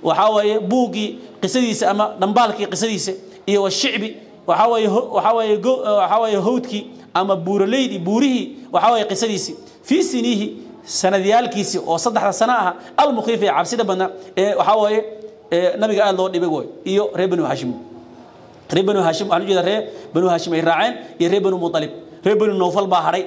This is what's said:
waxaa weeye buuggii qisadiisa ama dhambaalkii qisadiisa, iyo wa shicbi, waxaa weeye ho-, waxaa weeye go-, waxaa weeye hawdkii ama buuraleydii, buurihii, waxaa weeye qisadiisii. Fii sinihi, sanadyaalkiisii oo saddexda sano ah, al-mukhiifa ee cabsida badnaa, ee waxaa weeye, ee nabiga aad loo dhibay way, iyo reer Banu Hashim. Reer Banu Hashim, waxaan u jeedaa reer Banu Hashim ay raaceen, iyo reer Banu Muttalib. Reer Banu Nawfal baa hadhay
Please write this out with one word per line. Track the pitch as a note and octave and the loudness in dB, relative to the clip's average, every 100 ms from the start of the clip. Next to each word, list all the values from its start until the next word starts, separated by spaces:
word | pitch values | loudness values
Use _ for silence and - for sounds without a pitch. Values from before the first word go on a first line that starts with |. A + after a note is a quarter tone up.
waxaa | D#3+ D#3+ G#3 G#3+ | 0 2 4 4
weeye | G#3 A3 | 0 0
buuggii | F#3 B3 A#3+ G#3 G#3+ - - - | 0 0 0 -2 -6 -8 -18 -8
qisadiisa | F#3 B3+ A#3+ G#3+ F#3 | -2 0 0 0 0
ama | G3 G#3+ - | 2 0 0
dhambaalkii | G3 G#3 A3+ G#3 G3 | 0 4 2 0 -6
qisadiisa, | E3 A3+ G3+ - F#3+ - - - | -4 -4 -2 -4 -8 -12 -10 0
iyo | G3+ | 2
wa | G3 | 2
shicbi, | F#3+ C4+ A3 A3 - - - - | 0 -2 -2 -6 -10 -20 -14 -2
waxaa | D#3+ A3+ | 2 4
weeye | A3+ A3 | 4 2
ho-, | G3+ B3+ G3+ | 0 0 0
waxaa | G#3 | 2
weeye | A3+ A3 G#3 | 2 2 2
go-, | A#3+ C4 | 2 0
waxaa | A3 G#3 F#3 G#3 | 2 2 2 2
weeye | A3+ G3+ | 2 0
hawdkii | F#3 B3 B3 G#3 - - - | 2 0 -2 -8 -10 -18 -6
ama | - G3 F#3 | -2 0 0
buuraleydii, | E3+ G3+ G3 C4 B3+ G3 | 0 0 2 2 0 -2
buurihii, | E3+ G#3+ C#4 B3 F#3+ - - | -2 2 2 0 -4 -10 -2
waxaa | F3+ G#3 | 2 4
weeye | A#3 G#3 | 2 0
qisadiisii. | F#3+ A3+ G3 - D#3 - - | -2 -2 -2 -6 -10 -18 -20
Fii | - D#4 | 0 0
sinihi, | F4 B3+ A#3+ A3 G#3 - - - - | 2 0 0 -2 -4 -8 -18 -20 -10
sanadyaalkiisii | - F#3 G3 F#3+ A3+ B3 G3+ G3 F#3 - | -2 2 2 4 2 2 -4 -4 -4 -2
oo | E3 | -2
saddexda | B3 A3 G3+ | 0 0 0
sano | F#3 A3+ | 0 2
ah, | A#3+ F#3 F3 - - | 2 0 -4 -8 0
al-mukhiifa | D4 A#3 G#3+ A#3 G3 | 2 2 -2 0 2
ee | |
cabsida | D3 F3 A#3 | 0 -2 -2
badnaa, | G#3+ F#3 F#3 - - - | -2 0 -2 -6 -8 -2
ee | G3 F3+ | 0 2
waxaa | F3 A3 | 2 4
weeye, | G#3 G#3+ - - - - - | 2 0 -4 -12 -18 -20 -4
ee | E3+ F3+ - | 0 0 0
nabiga | G#3+ G3+ G#3 | 0 2 2
aad | F#3 | 2
loo | F#3 | 0
dhibay | F3 F3 | 0 0
way, | D#3 A#2+ - - | -2 -6 -10 -2
iyo | F#3+ G#3 - | 0 0 -2
reer | F#3 | 0
Banu | F3 D3 | 0 0
Hashim. | C3+ B2+ A#2 - - - - - - - - - | -2 -4 -8 -12 -20 -20 -20 -20 -20 -20 -20 -2
Reer | F3 F#3+ | 0 2
Banu | G3+ | 2
Hashim, | E3+ E3 G3 | 0 0 0
waxaan | E3+ | 0
u | F#3+ | 2
jeedaa | F#3+ F3+ | 0 2
reer | G#3+ G#3+ - - | -2 -4 -12 -4
Banu | D#3+ F3+ | 0 2
Hashim | E3+ E3+ | 0 0
ay | E3 | 0
raaceen, | E3 E3 A3 A#3 - - | 2 2 2 -2 -14 -2
iyo | E3+ | 0
reer | G3 | 2
Banu | F#3+ F#3 | 0 0
Muttalib. | E3+ E3 D3+ - - - F#3+ | -2 -2 -4 -10 -18 -4 0
Reer | G#3 | 2
Banu | G#3+ G3 | 2 2
Nawfal | F3+ F#3+ G3 | 0 0 2
baa | F3+ | 2
hadhay | D#3+ F3 | 2 -2